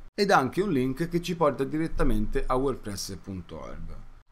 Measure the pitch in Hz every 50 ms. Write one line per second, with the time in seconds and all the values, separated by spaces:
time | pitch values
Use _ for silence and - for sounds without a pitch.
0 | - - - - 208 190 190 156 131 123 - 175 202 208 151 127 127 131 131 -
1 | 170 165 170 170 170 175 180 165 165 147 123 117 135 135 147 156 160 156 - -
2 | 131 120 120 107 104 - - 135 - - 131 127 135 139 120 - - 104 101 92
3 | - - 95 87 - 98 98 90 85 - 82 76 64 60 - - - - 73 -
4 | - - - - - _